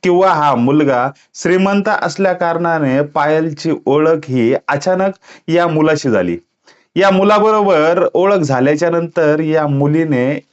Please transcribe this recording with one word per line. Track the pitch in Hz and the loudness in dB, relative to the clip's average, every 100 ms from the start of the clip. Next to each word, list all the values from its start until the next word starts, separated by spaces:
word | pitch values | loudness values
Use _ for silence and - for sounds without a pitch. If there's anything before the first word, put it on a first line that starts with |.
किंवा | 175 175 190 | 2 2 2
हा | 165 147 127 | 2 0 0
मुलगा | 123 147 143 127 131 - _ | 2 2 2 0 -2 -6 _
श्रीमंत | - 170 185 196 202 196 | -8 -2 0 0 0 -2
असल्या | 214 175 170 190 | -2 -4 -2 -2
कारणाने | 175 170 165 170 165 139 131 147 | -2 -2 -2 -2 -2 0 -2 -2
पायलची | 156 147 156 160 143 165 143 - | -2 0 0 -2 -4 -6 -4 0
ओळख | 143 156 160 147 | 0 2 0 -2
ही | 127 117 131 - | 0 0 0 -2
अचानक | 143 185 185 196 190 - - - | -4 -2 -2 -2 -6 -20 -18 -4
या | 170 175 | 0 0
मुलाशी | 156 156 151 135 | 0 0 0 -2
झाली. | 104 90 85 _ _ _ _ _ 165 | -2 -2 -6 _ _ _ _ _ 0
या | 196 | 2
मुलाबरोबर | 190 196 214 214 214 202 170 156 175 175 | 2 2 2 2 2 2 2 2 2 0
ओळख | - 190 202 | 0 2 2
झाल्याच्या | 147 131 131 151 170 | 0 0 2 0 0
नंतर | 170 170 175 156 151 | -2 -2 0 0 0
या | 156 156 151 | 0 -2 0
मुलीने | 139 143 156 165 131 127 147 _ | 0 0 0 0 0 -2 -4 _